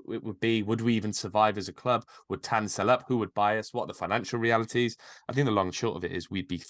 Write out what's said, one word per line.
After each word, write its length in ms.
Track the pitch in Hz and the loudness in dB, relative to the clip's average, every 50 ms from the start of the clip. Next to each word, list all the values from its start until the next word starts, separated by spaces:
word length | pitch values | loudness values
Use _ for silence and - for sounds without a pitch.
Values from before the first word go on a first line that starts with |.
| - - | -8 -8
it 100 | 107 110 | -8 -8
would 160 | - 110 101 - | -6 -8 -6 -2
be? 240 | - 113 113 113 | 0 2 2 2
Would 200 | 104 104 113 110 | 2 0 0 2
we 100 | 113 120 117 | 2 2 2
even 200 | 110 98 107 98 | 2 2 -2 -4
survive 420 | - - 101 85 107 107 107 101 | -4 -4 0 2 4 4 4 2
as 100 | 104 92 92 | 0 -6 -8
a 40 | |
club? 320 | 90 - - 123 120 113 - - - - - - | -8 -4 0 0 0 0 -2 -6 -18 -20 -10 -8
Would 140 | 95 - | -8 -8
Tan 260 | - - 120 110 107 98 | -2 0 0 0 0 0
sell 220 | - - 98 113 | -2 0 2 4
up? 140 | 127 123 - - | 4 2 2 0
Who 80 | 131 | -2
would 160 | 117 107 - | -2 -2 -2
buy 240 | - 104 104 104 107 | 0 2 2 2 2
us? 160 | 110 107 - | 0 -2 -4
What 120 | - 120 - | -6 -6 -6
are 20 | |
the 80 | 87 95 | -6 -6
financial 440 | - 87 87 101 117 - - - 117 | -6 -4 -2 -2 -2 -2 -4 -2 0
realities?" 600 | 113 117 117 113 113 110 - 123 123 117 - - - - - - - - | 2 2 4 2 2 0 0 2 2 0 -2 -6 -14 -20 -20 -14 -10 -4
I 20 | |
think 140 | 120 135 143 | 0 0 2
the 40 | 123 | 2
long 160 | 107 101 95 92 | 2 2 2 0
and 60 | 87 | -2
short 220 | - - 113 92 | -2 -2 -2 -2
of 80 | 87 90 | -4 -4
it 80 | 87 | -4
is 160 | - 90 80 - | -4 -6 -6 -6
we'd 160 | - 98 90 | -6 -6 -4
be 120 | - 90 85 - | -4 -6 -8 -8